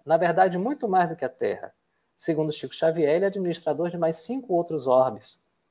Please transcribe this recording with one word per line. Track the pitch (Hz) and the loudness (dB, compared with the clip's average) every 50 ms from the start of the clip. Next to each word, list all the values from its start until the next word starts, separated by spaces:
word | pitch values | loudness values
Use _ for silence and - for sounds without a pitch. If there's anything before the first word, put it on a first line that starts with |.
| - | -2
Na | 143 165 165 | 2 2 4
verdade, | 180 170 160 175 185 190 175 180 | 4 4 4 4 2 2 2 0
muito | 196 254 294 - 254 208 | -2 -2 -4 -4 -2 0
mais | 190 185 175 165 | 2 2 2 2
do | 165 | 0
que | - 139 | -4 -6
a | 123 | -6
Terra. | - - 113 104 101 - - - _ _ _ _ _ _ _ _ _ - | -4 -2 -2 -2 -2 -4 -8 -14 _ _ _ _ _ _ _ _ _ -8
Segundo | - - 160 151 156 156 | -4 -2 0 0 0 -2
Chico | 151 - - 131 - | -2 -6 -8 -10 -6
Xavier, | - 160 165 160 170 151 139 156 | 0 0 0 2 2 2 2 4
ele | 180 202 | 2 2
é | 196 | 0
administrador | 196 196 180 175 165 - - 156 143 139 170 170 | 0 -2 -2 -2 -4 -4 -2 -4 -2 0 -2 -2
de | 170 170 | -2 0
mais | 165 160 160 - | 0 0 0 -2
cinco | - - 247 269 254 - 180 | -6 -6 -8 -8 -4 0 0
outros | 170 165 - 165 147 123 131 | 0 0 0 -4 -4 0 4
orbes. | 127 127 131 131 107 104 - - - - _ _ _ _ _ _ | 4 4 4 4 0 -6 -10 -12 -14 -14 _ _ _ _ _ _